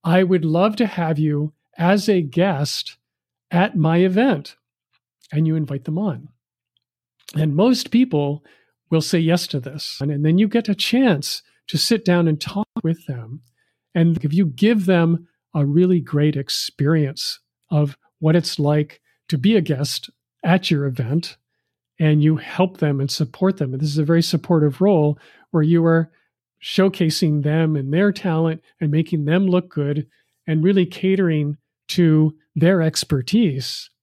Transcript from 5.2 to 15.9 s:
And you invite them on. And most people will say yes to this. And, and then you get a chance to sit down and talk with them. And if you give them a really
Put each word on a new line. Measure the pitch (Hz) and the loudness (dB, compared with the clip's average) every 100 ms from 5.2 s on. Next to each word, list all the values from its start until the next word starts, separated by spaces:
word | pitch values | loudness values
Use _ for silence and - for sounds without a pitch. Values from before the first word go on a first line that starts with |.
| _ | _
And | 147 160 | -2 0
you | 160 | 0
invite | 147 139 | -4 -6
them | - 160 | -6 -4
on. | 208 123 143 _ _ _ _ _ _ _ _ _ - | -4 -6 -14 _ _ _ _ _ _ _ _ _ -10
And | 151 156 143 | -4 -2 2
most | 226 247 - | 2 0 0
people | 233 254 147 143 147 _ _ _ _ _ | 0 2 0 -2 -6 _ _ _ _ _
will | 160 | -2
say | 156 170 | 0 0
yes | 160 175 - | 2 0 -2
to | 143 | -8
this. | 131 147 - - | -8 -14 -14 -8
And, | 139 | -6
and | 143 | 0
then | 156 175 | 2 2
you | 208 | 2
get | 233 226 | 0 -2
a | 196 | -4
chance | - 247 262 151 - - _ _ - | 0 2 2 0 -4 -12 _ _ -8
to | 156 | -4
sit | - 226 | 0 0
down | 208 175 165 | 2 2 2
and | 151 | 0
talk | - 202 214 - | -4 -8 -6 -4
with | 160 165 - | -4 -4 -8
them. | 123 113 139 _ _ _ _ _ | -12 -12 -16 _ _ _ _ _
And | 175 165 160 | 0 2 2
if | 147 | 0
you | 165 175 | 0 0
give | 120 208 220 | 2 2 2
them | 180 180 165 170 - _ _ | 2 2 2 0 -4 _ _
a | 151 | -2
really | 143 151 180 | 0 2 2